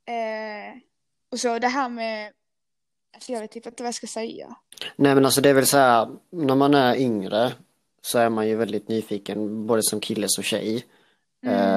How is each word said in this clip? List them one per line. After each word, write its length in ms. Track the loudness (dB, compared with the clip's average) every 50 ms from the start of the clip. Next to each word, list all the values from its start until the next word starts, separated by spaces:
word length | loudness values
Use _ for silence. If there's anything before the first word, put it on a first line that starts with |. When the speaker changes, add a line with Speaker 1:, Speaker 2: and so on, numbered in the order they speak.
| _
Speaker 1:
Eh, 720 | -10 -8 -6 -6 -6 -6 -8 -8 -10 -12 -12 -14 -16 -18 -20 -20 _ _ _ _ _ _ _ _ _
och 80 | -8 -6
så 200 | -4 -4 -2 0
det 80 | -2 0
här 220 | 0 -2 -2 -4
med, 420 | -6 -6 -6 -6 -6 -8 -10 -14 -18 _ _ _ _ _ _ _ _ _ _ _ _ _ _ _ _
alltså 180 | _ -14 -10
jag 80 | -10 -10
vet 120 | -10 -12
typ 140 | -14 -16 -16
inte 180 | -16 -14 -10 -8
vad 40 | -8
jag 80 | -8
ska 120 | -8 -10 -10
säga. 480 | -10 -8 -8 -10 -10 -14 -16 -18 -20 -20 _ _ -18 -16 -16 -14 -2
Speaker 2:
Nej, 200 | 2 2 4 6
men 100 | 6 4
alltså 160 | 4 4 4
det 80 | 4 6
är 40 | 6
väl 120 | 6 4
så 120 | 4 4 6
här, 320 | 6 6 6 4 2 0 -6 -14 _ _
när 260 | -8 -2 0 2 4
man 180 | 4 4 6 6
är 220 | 6 6 4 2
yngre 580 | 2 0 0 0 -2 -2 -2 0 0 0 0 -2 -6 _ _ _ _ _ _ _ _
så 180 | -10 -2 0 2
är 100 | 2 2
man 180 | 2 0 0 0
ju 80 | 0
väldigt 320 | 0 -2 -2 -4 -6 -6 -4
nyfiken, 800 | -4 -4 -4 -4 -6 -8 -6 -6 -6 -6 -4 -4 -6 -6 -2 0
både 160 | 0 2 2
som 160 | 0 -2 -4
kille 260 | -6 -6 -4 -4 -2 -2
som 140 | -2 -2 -2
tjej. 420 | -2 -4 -2 -2 -4 -4 -4 -6 -10 _ _ _ _ _ _ _ _ _ _ -6
Speaker 1:
Mm. 120 | -2 0 0 2 2 2